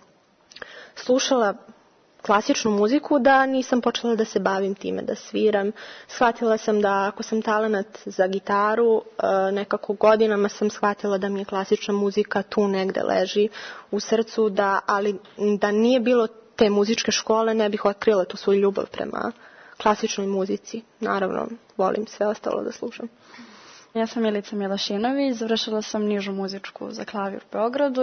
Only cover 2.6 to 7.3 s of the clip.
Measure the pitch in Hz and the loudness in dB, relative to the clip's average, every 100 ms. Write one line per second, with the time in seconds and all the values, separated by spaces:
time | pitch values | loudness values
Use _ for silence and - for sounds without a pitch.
2.6 | 226 202 214 285 - 294 247 269 269 262 | 2 2 2 2 2 4 6 6 4 0
3.6 | 254 247 233 233 240 220 220 208 190 190 | 0 0 0 -2 0 0 0 0 0 0
4.6 | 196 202 190 185 - 208 - 202 214 202 | -2 -4 -6 -6 -6 -8 -6 0 2 2
5.6 | 202 - - - - - 247 233 233 220 | -2 -6 -14 -20 -16 0 0 2 0 0
6.6 | - 214 202 196 196 202 226 | 0 0 2 0 -2 -4 -4